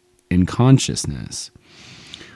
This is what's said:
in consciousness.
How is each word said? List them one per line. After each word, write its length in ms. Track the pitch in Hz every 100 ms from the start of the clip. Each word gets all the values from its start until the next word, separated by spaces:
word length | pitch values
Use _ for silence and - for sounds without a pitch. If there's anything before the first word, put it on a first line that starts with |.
| _ _ -
in 140 | 90
consciousness. 1040 | 90 - 127 135 - - - 65 - - - - _ - - - - - -